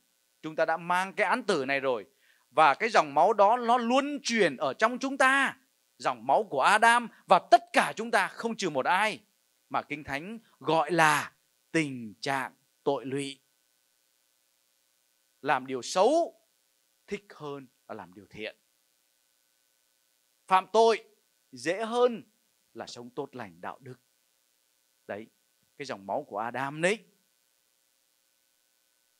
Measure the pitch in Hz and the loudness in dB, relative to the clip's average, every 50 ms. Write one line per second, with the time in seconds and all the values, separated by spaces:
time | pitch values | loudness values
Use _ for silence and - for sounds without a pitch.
0 | _ _ _ _ _ _ _ _ - 156 160 160 160 156 160 165 170 170 175 180 | _ _ _ _ _ _ _ _ -12 -10 -2 -2 0 0 -2 -6 -2 -2 0 0
1 | 190 190 170 156 208 180 196 247 226 196 196 151 131 131 139 139 131 135 127 110 | 0 -2 -2 -2 0 0 0 -2 0 -2 -2 -2 0 -2 -2 -2 -2 -2 -4 -4
2 | 95 - _ _ _ _ _ _ _ _ _ 147 156 147 135 - 202 233 208 190 | -6 -14 _ _ _ _ _ _ _ _ _ 4 6 6 6 2 -2 2 2 2
3 | 160 147 139 147 165 202 226 208 202 202 233 247 240 226 233 254 233 233 247 269 | 2 2 2 2 4 4 6 4 4 4 4 2 2 0 0 0 2 2 2 2
4 | 277 285 294 254 - - 233 226 196 160 135 117 160 135 123 - 220 233 254 233 | 0 0 -8 -8 -8 -4 0 2 2 0 0 -2 -4 -4 -2 0 0 0 0 -2
5 | 262 269 277 277 277 262 269 277 269 226 - - _ _ _ _ _ _ _ _ | -6 -6 0 2 2 2 4 2 0 -2 -4 -10 _ _ _ _ _ _ _ _
6 | 120 147 127 117 107 135 143 180 220 185 147 135 131 170 196 214 220 226 233 240 | -4 -4 -4 -4 0 2 2 2 2 0 -2 2 4 4 4 6 6 4 4 4
7 | 240 214 - _ _ - 190 175 - - - 349 - - - 269 196 147 151 - | 0 -4 -12 _ _ 4 4 4 6 6 4 4 4 2 0 0 0 0 -4 -8
8 | 220 233 233 214 185 170 - - - 233 226 226 196 170 151 135 123 143 175 185 | -8 -2 0 0 0 0 -4 -8 -8 -8 -6 -4 -4 -4 -2 -2 0 0 0 0
9 | 214 220 185 120 _ _ _ _ _ _ _ _ _ _ 143 127 110 - 147 151 | 0 -2 -4 -8 _ _ _ _ _ _ _ _ _ _ -6 -6 -6 -6 -12 -12
10 | 147 - 139 139 160 196 226 226 - _ _ _ 135 156 156 160 151 147 180 165 | -10 -10 -10 -10 -10 -12 -14 -16 -18 _ _ _ -4 0 0 0 0 0 2 4
11 | 160 156 151 143 123 - _ _ _ _ _ _ _ _ - 165 156 143 135 123 | 4 4 4 2 -2 -6 _ _ _ _ _ _ _ _ -2 -2 -2 -2 -6 -10
12 | 117 107 95 _ - 143 135 135 131 107 - _ _ _ _ _ _ 147 139 131 | -12 -14 -14 _ -6 -4 -4 -4 -4 -8 -12 _ _ _ _ _ _ -4 -2 -2
13 | 110 135 131 139 139 139 139 143 _ _ _ _ _ _ _ _ _ _ _ _ | -4 -6 -8 -6 -8 -8 -12 -16 _ _ _ _ _ _ _ _ _ _ _ _
14 | _ _ _ _ _ _ _ _ _ _ _ _ _ _ _ _ _ _ _ _ | _ _ _ _ _ _ _ _ _ _ _ _ _ _ _ _ _ _ _ _
15 | _ _ _ _ _ _ _ _ - 139 147 131 127 131 131 127 113 - - 180 | _ _ _ _ _ _ _ _ -2 -2 -2 -2 -2 -6 -8 -8 -8 -4 2 2
16 | 196 240 302 330 330 - - _ _ _ _ _ _ _ _ _ _ _ _ _ | 4 4 4 2 0 -2 -6 _ _ _ _ _ _ _ _ _ _ _ _ _
17 | _ - 202 202 - _ - - 147 147 143 139 135 120 _ _ _ _ 107 107 | _ -12 -12 -12 -12 _ -20 -14 -12 -12 -12 -12 -14 -20 _ _ _ _ -16 -16
18 | 95 87 90 104 98 90 - 104 107 104 - _ _ _ _ _ _ _ _ _ | -16 -18 -20 -20 -20 _ -16 -12 -12 -12 -12 _ _ _ _ _ _ _ _ _
19 | _ _ _ _ _ _ _ _ _ _ _ _ _ _ _ _ _ _ _ _ | _ _ _ _ _ _ _ _ _ _ _ _ _ _ _ _ _ _ _ _
20 | _ _ _ _ _ _ _ _ _ - 190 185 190 - - 220 226 226 220 - | _ _ _ _ _ _ _ _ _ 2 2 2 2 2 4 4 6 6 4 0
21 | - _ _ _ _ _ _ _ _ _ - 127 120 147 180 202 226 214 233 247 | -4 _ _ _ _ _ _ _ _ _ -20 -8 -4 -4 -2 -2 -4 -4 0 0
22 | 247 247 233 190 123 _ _ _ _ _ _ _ _ _ _ 113 104 - - 120 | 0 0 0 -4 -12 _ _ _ _ _ _ _ _ _ _ -16 -14 -14 -14 -16
23 | 120 123 _ - 143 135 - 127 117 98 85 85 95 98 - - 139 127 127 _ | -18 -14 _ -12 -12 -12 -12 -16 -16 -16 -16 -14 -14 -14 -14 -14 -18 -20 -20 _
24 | _ _ _ _ _ _ _ _ _ _ _ _ _ _ _ _ _ _ _ _ | _ _ _ _ _ _ _ _ _ _ _ _ _ _ _ _ _ _ _ _
25 | _ - 104 101 113 127 _ _ _ _ _ _ _ _ _ _ 143 127 123 101 | _ -14 -12 -12 -12 -18 _ _ _ _ _ _ _ _ _ _ -10 -10 -10 -12
26 | 98 98 101 131 151 - 113 98 110 120 120 123 135 139 147 156 165 185 214 226 | -8 -6 -6 -6 -6 -6 -8 -6 -6 -6 -6 -6 -6 -6 -6 -2 -2 -2 -2 -2
27 | - _ _ _ _ _ _ _ _ _ _ _ _ _ _ _ _ _ _ _ | -8 _ _ _ _ _ _ _ _ _ _ _ _ _ _ _ _ _ _ _
28 | _ _ _ _ _ _ _ _ _ _ _ _ _ _ _ _ _ _ _ _ | _ _ _ _ _ _ _ _ _ _ _ _ _ _ _ _ _ _ _ _
29 | _ _ _ _ | _ _ _ _